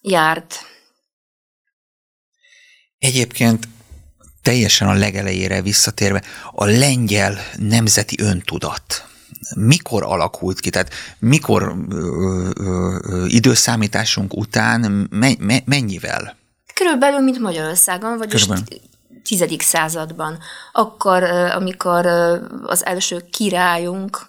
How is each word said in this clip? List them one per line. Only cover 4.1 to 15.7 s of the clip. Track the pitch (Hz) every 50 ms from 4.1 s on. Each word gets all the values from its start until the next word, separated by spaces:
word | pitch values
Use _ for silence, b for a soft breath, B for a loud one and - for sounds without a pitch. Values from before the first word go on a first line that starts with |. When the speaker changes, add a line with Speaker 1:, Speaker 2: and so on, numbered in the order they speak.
| _ _ - - - _
Speaker 2:
teljesen | _ - 120 127 113 101 - - 104 98
a |
legelejére | 98 98 101 104 98 98 101 98 92 92 95 92 95 95
visszatérve, | 92 101 98 - - - 104 - 104 98 98 98 B B B B B B
a | B - 104
lengyel | 104 104 120 135 143 131 127 120 104 101 104 98 98 101 98 - - -
nemzeti | - 107 104 110 117 113 107 - - 104 - - -
öntudat | - 104 92 87 - - 85 87 - 78 - - - - - - B B B B B B B - - - -
mikor | - 104 113 147 175 - - 120 104
alakult | - 53 82 90 78 92 - - - 92 95 -
ki? | - 92
Tehát | 85 - 95 - B B B B B B
mikor, | - 113 139 - - - 110 98 98 95 - 95 - -
ö, | - - 82 87 - 80 92 95 95 90 90 92 - -
ö, | 98 95 92 90 90 90 92 90
ö, | - - 95 90 90
időszámításunk | - - 117 113 135 117 113 - - 117 110 107 104 - 101 110 - - - 98 95 -
után | - 107 - - 113 110 113 117 117 117 104 101 101 101 -
me-, | - 104 117 135 123 -
me-, | - 101 120 135 -
mennyivel? | 120